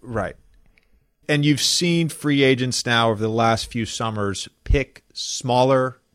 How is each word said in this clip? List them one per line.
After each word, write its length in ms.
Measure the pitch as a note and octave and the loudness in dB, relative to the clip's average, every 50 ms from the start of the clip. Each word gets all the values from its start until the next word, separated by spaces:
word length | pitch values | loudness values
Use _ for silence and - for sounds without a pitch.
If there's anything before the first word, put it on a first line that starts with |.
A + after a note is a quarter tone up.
Right. 340 | - B2 A2+ G#2+ F#2 E2 - - _ _ _ _ _ _ _ _ _ _ _ _ _ _ _ _ _ - | -14 -8 -6 -6 -6 -6 -8 -14 _ _ _ _ _ _ _ _ _ _ _ _ _ _ _ _ _ -2
And 180 | D3+ D3 D3 | 0 2 4
you've 160 | D3+ C#3+ B2+ | 2 2 2
seen 480 | - - - - F3+ F3 E3+ E3+ E3 D3 | 2 0 0 0 0 2 2 2 0 -2
free 320 | - - - D3 C#3+ C#3 C3+ | -4 -4 -2 0 2 4 4
agents 420 | C3 C3+ A#2+ B2+ B2+ A#2 - - | 4 4 2 0 -2 -4 -4 -2
now 260 | B2 A#2+ A#2 A#2 A2+ | 0 0 2 2 2
over 100 | G#2+ G2+ | 0 0
the 80 | A2 A2 | -2 -2
last 400 | A2 A2+ A2+ A2+ A2+ A2 - - | 0 2 2 2 2 0 -2 -6
few 160 | - A#2+ A2 | -6 -6 -6
summers 640 | - - - A#2 A2+ G#2+ G#2+ G2+ G2 F#2+ - - - - _ _ | -6 -6 -6 -6 -6 -4 -4 -4 -4 -4 -6 -10 -12 -16 _ _
pick 400 | - - C#3+ C3 - _ - _ _ _ | 0 0 2 0 -2 _ -18 _ _ _
smaller 840 | - - - - - - B2 B2 B2 B2+ C3+ C3+ B2+ B2+ C3 B2+ - _ _ _ | -12 -10 -8 -8 -6 -4 0 2 2 4 4 4 2 0 -2 -6 -12 _ _ _